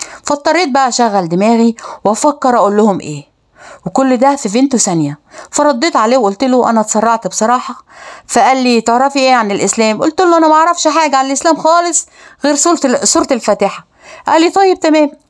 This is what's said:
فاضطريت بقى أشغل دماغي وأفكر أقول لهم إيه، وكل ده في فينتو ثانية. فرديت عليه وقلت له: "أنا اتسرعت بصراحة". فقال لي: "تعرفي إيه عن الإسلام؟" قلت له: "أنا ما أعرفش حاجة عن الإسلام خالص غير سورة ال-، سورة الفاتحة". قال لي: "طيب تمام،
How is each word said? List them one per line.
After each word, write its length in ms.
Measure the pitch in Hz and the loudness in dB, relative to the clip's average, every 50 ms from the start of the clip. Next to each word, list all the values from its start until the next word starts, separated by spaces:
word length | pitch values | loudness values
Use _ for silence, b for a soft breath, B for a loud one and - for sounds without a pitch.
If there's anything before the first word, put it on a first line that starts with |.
| B B B B - | B B B B -6
فاضطريت 440 | - 294 285 - 320 311 339 370 277 | -4 -4 -2 0 0 0 0 0 0
بقى 200 | 247 269 269 247 | 0 0 0 0
أشغل 400 | 233 - 240 220 202 196 180 160 | 0 0 0 0 0 -2 -2 -2
دماغي 460 | 170 185 202 226 233 226 233 233 226 B B B B B - | -2 0 2 2 2 2 2 0 0 B B B B B -4
وأفكر 520 | 202 220 - - 302 285 - - 262 240 | -2 -2 0 0 0 0 0 0 0 2
أقول 200 | 220 190 202 202 | 2 2 2 2
لهم 240 | 208 220 214 185 - | 2 2 2 0 -2
إيه، 240 | - 151 151 139 - _ _ _ _ _ B B B B B B - | -6 -10 -12 -12 -14 _ _ _ _ _ B B B B B B -10
وكل 300 | 170 - 262 269 262 254 | -4 -2 0 0 2 2
ده 200 | 220 269 277 285 | 2 2 0 0
في 120 | 277 - 202 | 0 -4 -4
فينتو 300 | 196 247 269 277 262 208 | 0 0 0 0 0 0
ثانية. 400 | - 202 175 160 147 143 147 - B B B B B B | 0 0 0 -2 -2 -2 -6 -10 B B B B B B
فرديت 460 | - - 294 294 277 233 311 330 311 | -2 0 0 0 0 0 -2 -2 0
عليه 200 | 262 214 233 254 | 0 0 2 2
وقلت 280 | 269 214 196 196 - 277 | 2 2 0 -2 -2 0
له: 260 | 254 254 247 - - | 0 2 2 2 2
"أنا 100 | 226 220 | 0 0
اتسرعت 460 | 214 - - 214 214 233 226 226 - | -2 -2 -2 0 0 0 0 -2 -4
بصراحة". 580 | 180 - - 214 226 247 254 - - 240 - B B B B B B B B B | -6 -4 -2 0 0 0 -2 -4 -8 -14 -16 B B B B B B B B B
فقال 300 | - - 240 202 240 262 | -2 0 2 2 2 2
لي: 240 | 262 254 247 240 226 | 2 0 0 0 0
"تعرفي 380 | 220 233 233 247 269 277 277 277 | 0 0 0 0 0 0 0 0
إيه 160 | 262 262 254 | 2 2 2
عن 160 | 240 220 202 | 2 0 -2
الإسلام؟" 520 | 196 - - 196 - 226 226 220 214 220 | -2 -2 -2 -2 -2 0 0 -2 0 -2
قلت 180 | - 320 - - | -2 -2 0 0
له: 180 | 370 349 339 330 | 2 2 2 4
"أنا 100 | 320 311 | 4 4
ما 60 | 311 | 4
أعرفش 340 | 311 330 339 339 339 - 311 | 2 2 2 0 -2 -2 -2
حاجة 280 | 285 330 311 294 262 | 0 0 0 0 0
عن 100 | 262 269 | 0 -2
الإسلام 300 | 269 277 269 - 330 302 | -2 -4 -2 0 0 0
خالص 500 | 277 - 311 339 349 349 349 330 - B B B B B B B B - | 0 2 2 2 2 0 0 -4 -6 B B B B B B B B -2
غير 100 | 285 302 | -2 0
سورة 260 | 285 - 339 349 - - | 0 0 0 0 0 0
ال-، 240 | 247 233 - - - | 0 0 0 0 0
سورة 200 | - 330 320 - | 0 0 0 -2
الفاتحة". 560 | 269 226 - 220 208 - 202 185 - - - B B B B B B B B | -2 -2 0 -2 -2 0 -2 -4 -4 -8 -16 B B B B B B B B
قال 160 | - 302 330 | 0 2 2
لي: 80 | 320 349 | 2 2
"طيب 300 | - 381 392 381 359 - | 2 2 2 2 2 0
تمام، 300 | 349 311 302 311 302 294 - - _ _ | 0 0 2 2 2 0 -4 -8 _ _